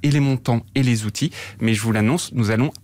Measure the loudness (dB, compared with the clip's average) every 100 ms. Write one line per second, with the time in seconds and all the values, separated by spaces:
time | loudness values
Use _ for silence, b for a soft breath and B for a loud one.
0 | 0 2 2 0 0 -2 -2 0 2 0
1 | -2 -4 -6 B B B 0 0 0 2
2 | 2 0 -2 -2 0 0 0 -4